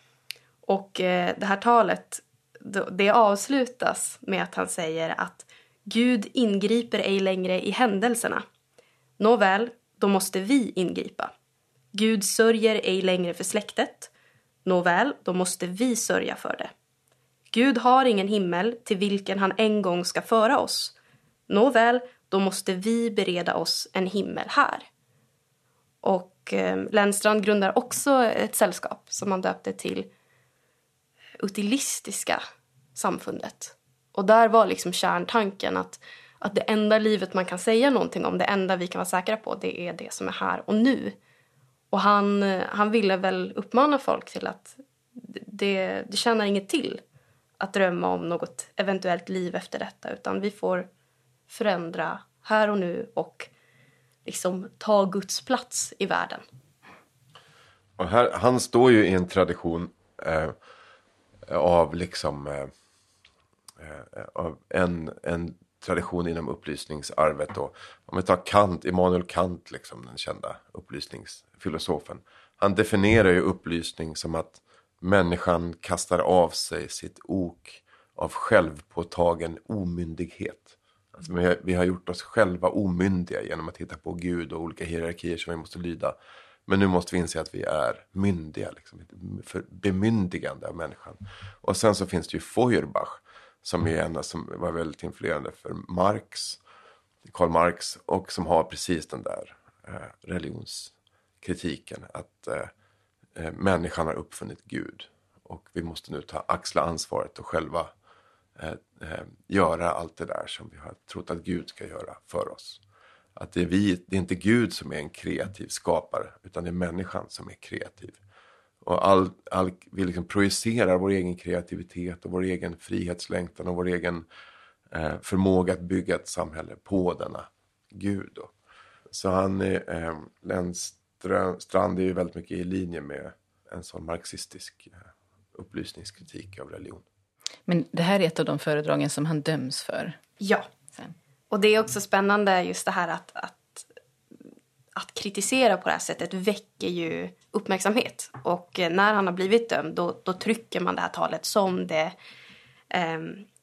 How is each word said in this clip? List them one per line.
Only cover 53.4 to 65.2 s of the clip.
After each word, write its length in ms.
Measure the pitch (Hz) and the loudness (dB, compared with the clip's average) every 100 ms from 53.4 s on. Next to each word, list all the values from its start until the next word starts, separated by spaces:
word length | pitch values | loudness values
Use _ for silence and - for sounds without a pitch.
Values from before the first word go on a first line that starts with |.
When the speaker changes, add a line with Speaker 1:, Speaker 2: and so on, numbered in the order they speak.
| - _ _ _ _ _ _ _ - | -18 _ _ _ _ _ _ _ -12
Speaker 1:
liksom 440 | - 185 185 190 - | -6 -4 -4 -8 -8
ta 280 | - 208 196 | 2 4 4
Guds 400 | 196 185 - - | 0 -4 -8 -2
plats 480 | 254 - - - - | -2 -2 -6 -8 -6
i 60 | 196 | -2
världen. 340 | 87 87 - - 127 _ _ - - _ _ _ - - _ _ _ _ - | 0 -2 -6 -14 -20 _ _ -20 -20 _ _ _ -20 -20 _ _ _ _ -6
Speaker 2:
Och 120 | 90 | 2
här, 240 | 110 120 | 4 4
han 260 | - 117 127 | 4 4 4
står 320 | - 120 127 | 4 6 8
ju 140 | 113 92 | 10 8
i 80 | |
en 140 | 95 90 | 4 2
tradition, 640 | - 87 85 87 82 90 - _ - - | 2 2 0 -4 -4 -6 -12 _ -10 -4
eh, 240 | 80 - - - - - - _ _ _ _ - | -2 -2 -6 -18 -20 -20 -20 _ _ _ _ -4
av 460 | 82 80 87 80 85 | 0 4 6 4 0
liksom, 520 | 85 - 76 71 71 | -6 -4 -6 -6 -8
eh, 200 | 71 69 - _ _ _ _ _ _ _ _ - - 78 | -8 -10 -14 _ _ _ _ _ _ _ _ -20 -20 -18
eh, 380 | 73 - - - | -18 -16 -16 -10
av 240 | - 85 73 _ | -6 -6 -8 _
en, 440 | 90 90 87 80 - | 0 0 0 -6 -8